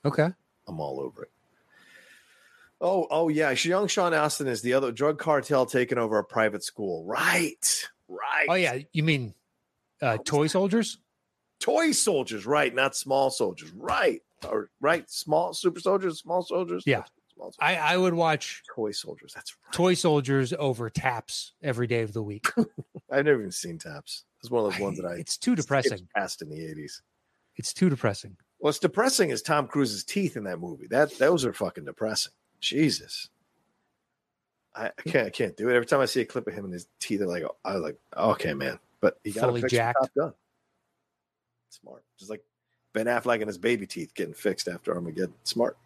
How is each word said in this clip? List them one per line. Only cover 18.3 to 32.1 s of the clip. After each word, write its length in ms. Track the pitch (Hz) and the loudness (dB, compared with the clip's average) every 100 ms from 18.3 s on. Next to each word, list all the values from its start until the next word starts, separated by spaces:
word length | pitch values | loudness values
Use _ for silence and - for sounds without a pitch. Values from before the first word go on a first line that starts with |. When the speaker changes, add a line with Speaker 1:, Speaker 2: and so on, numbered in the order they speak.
| 151 - - - - | 2 -2 -12 -12 -6
Speaker 2:
Toy 160 | 107 | -4
Soldiers. 420 | 104 - - - | -4 -10 -14 -18
That's 220 | - - - _ | -18 -18 -20 _
right. 80 | |
Speaker 1:
Toy 220 | - 180 180 | 0 2 4
Soldiers 580 | 175 147 131 139 127 - | 4 4 4 2 2 0
over 320 | 143 117 113 | -2 -2 -4
Taps 600 | - 135 117 - - - _ | -2 -2 -2 -8 -12 -12 _
every 240 | 147 117 120 | -6 -2 0
day 160 | 120 | 0
of 100 | 110 | -2
the 80 | 110 | -4
week. 240 | 104 104 - | -6 -4 -2
Speaker 2:
<laughs> 60 | - 220 - - - _ | 0 -2 -4 -16 -18 _
I've 140 | 139 147 | 2 4
never 140 | 135 | 2
even 120 | 101 | 0
seen 280 | - 170 165 | -8 -10 -10
Taps. 440 | - 143 - - _ _ | -12 -14 -14 -16 _ _
It's 120 | 117 | -4
one 120 | 120 | 0
of 80 | 104 | 0
those 80 | 92 | -2
ones 200 | 98 90 | -4 -4
Speaker 1:
I, 20 | |
Speaker 2:
that 140 | 90 87 | -6 -8
I 0 | |
Speaker 1:
it's 200 | - - | -8 -4
too 180 | - | 0
Speaker 2:
skipped 100 | 214 | 0
Speaker 1:
depressing. 440 | - 139 120 104 90 104 | 2 0 0 -4 -4 -4
Speaker 2:
past 280 | 95 - | -4 -8
in 60 | 78 | -12
the 140 | 76 | -12
eighties. 380 | 80 76 73 - _ _ _ _ _ - | -12 -12 -14 -16 _ _ _ _ _ -10
Speaker 1:
It's 180 | - | -8
too 160 | - 185 | 2 2
depressing. 480 | 135 113 101 101 95 _ _ | 4 0 -2 -10 -20 _ _
Speaker 2:
What's 180 | 151 156 | -2 2
depressing 540 | 180 196 254 254 170 | 0 4 2 4 2
is 100 | 117 | 0
Tom 260 | - 147 131 | 2 2 2
Cruise's 360 | 143 127 101 | 0 0 0
teeth 340 | - 202 185 120 | -4 0 0 -2
in 60 | |
that 160 | 101 87 | -6 -6
movie. 260 | 90 71 73 | -8 -12 -2
That, 300 | 117 151 - | 2 2 4
those 260 | 135 175 | 4 4
are 100 | 120 | 0
fucking 320 | 90 92 87 76 | -2 -4 -4 -14
depressing. 480 | - 110 | -6 -4